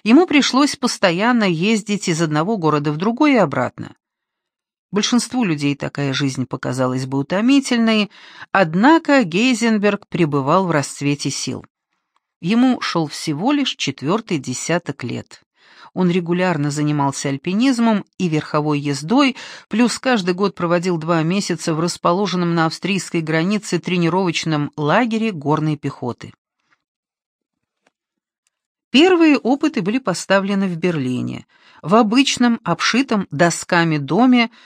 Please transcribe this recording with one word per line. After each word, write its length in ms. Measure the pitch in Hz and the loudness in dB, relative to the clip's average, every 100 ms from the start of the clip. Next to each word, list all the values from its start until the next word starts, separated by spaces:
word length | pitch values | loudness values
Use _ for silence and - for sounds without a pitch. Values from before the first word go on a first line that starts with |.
ему 240 | 208 262 370 | 4 6 6
пришлось 480 | 196 - 247 294 - | 4 2 2 0 0
постоянно 680 | 247 - 190 170 226 240 | -6 0 0 2 2 2
ездить 640 | 202 160 196 226 202 202 - | 2 0 2 0 -2 -4 -2
из 140 | 160 | 0
одного 340 | 165 151 170 220 | 0 0 -2 0
города 360 | 156 151 147 | 0 0 0
в 60 | 151 | -2
другой 340 | 196 240 302 | -2 2 2
и 60 | 254 | 4
обратно. 580 | 165 135 117 - 110 - _ _ _ _ _ _ _ _ _ | 2 0 -4 -6 -16 -18 _ _ _ _ _ _ _ _ _
Большинству 500 | 196 208 240 - 254 | -4 0 0 0 -2
людей 320 | 208 147 143 | -2 0 -2
такая 380 | 143 143 - 143 | -2 -6 -4 -4
жизнь 340 | 135 139 131 123 | -2 -2 -4 -6
показалась 600 | 135 139 131 127 131 131 | -6 -6 -2 -2 -2 -4
бы 120 | 135 | -4
утомительной, 960 | 139 185 233 277 269 240 226 214 202 - - - - | -2 0 2 2 2 0 2 2 -2 -6 -20 -20 -4
однако 720 | 190 175 170 254 330 330 277 | 0 2 4 4 4 4 2
Гейзенберг 840 | 190 170 254 233 233 220 208 202 - | 2 2 2 2 2 2 0 -2 -4
пребывал 600 | 165 160 143 135 175 185 | -2 0 0 2 2 2
в 40 | |
расцвете 600 | 151 135 - 143 143 143 | 0 -2 -4 -2 -2 -4
сил. 360 | - - 110 - _ _ _ _ _ _ _ | -6 -8 -10 -12 _ _ _ _ _ _ _
Ему 400 | 170 226 262 240 | -2 2 2 2
шел 280 | - 170 151 | -2 -4 -4
всего 420 | - - 147 226 | -6 -6 -4 0
лишь 240 | 294 254 | 0 -2
четвертый 640 | - - - 135 220 - 160 | -4 -6 -6 -2 -4 -2 -6
десяток 640 | 131 123 - 170 - - | -4 -8 -4 -4 -4 -10
лет. 400 | 117 117 - - _ _ _ - - | -8 -8 -10 -20 _ _ _ -20 -12
Он 160 | 185 180 | -2 0
регулярно 600 | 180 165 175 185 156 147 | 0 0 0 0 0 -2
занимался 600 | 143 151 151 139 - 143 | -2 -2 0 -2 -2 -6
альпинизмом 720 | 139 - 196 269 233 233 208 - - | -6 -4 0 0 2 2 0 -2 -4
и 100 | 180 | -2
верховой 500 | 151 - 151 151 147 | -2 -2 -2 0 -2
ездой, 560 | 143 139 156 254 277 - - - - | -2 -4 0 2 2 -2 -12 -20 -6
плюс 300 | 214 240 - | 0 0 0
каждый 360 | 262 240 180 | -2 -2 0
год 200 | 180 196 | 0 -2
проводил 440 | - 170 175 180 170 | -2 -2 0 0 -2
два 240 | 156 165 | 0 0
месяца 500 | 160 196 - 170 - | 0 -2 -2 -4 -4
в 80 | 156 | -2
расположенном 720 | 170 - 175 175 202 180 175 | -2 -2 -2 0 0 -2 0
на 120 | 170 160 | 0 0
австрийской 560 | - 175 196 - 170 | -2 -4 -4 -2 -4
границе 560 | 160 160 175 214 208 175 | -2 -2 0 -2 -2 -4
тренировочном 920 | 175 180 165 180 185 160 165 151 143 - | -2 0 0 0 0 -2 -2 -2 -2 -4
лагере 560 | 147 190 247 220 226 | 0 2 2 -2 -2
горной 460 | 170 135 151 156 147 | -4 -2 0 0 -4
пехоты. 560 | 139 - 123 113 - - _ _ _ _ _ _ _ _ _ _ _ _ _ _ _ _ _ _ _ _ _ _ _ _ _ | -6 -8 -8 -8 -12 -20 _ _ _ _ _ _ _ _ _ _ _ _ _ _ _ _ _ _ _ _ _ _ _ _ _
Первые 480 | 247 359 349 320 277 | 4 6 6 4 4
опыты 420 | 220 277 302 262 | 2 0 0 -2
были 180 | 180 254 | -4 -4
поставлены 680 | 202 170 - 196 196 202 196 | -2 -4 0 0 2 -2 -2
в 80 | 165 | -2
Берлине, 720 | 180 160 127 123 120 123 - _ _ _ | -2 -2 -2 -4 -6 -8 -14 _ _ _
в 140 | 151 | 0
обычном, 640 | 214 220 240 277 - 240 233 | 2 4 2 2 2 0 0
обшитом 640 | - - - 233 269 214 180 | -2 -2 0 0 0 -2 -2
досками 680 | 143 170 - - 175 165 151 | 0 0 0 -2 0 0 0
доме, 540 | 139 170 254 247 226 _ | -2 2 4 4 2 _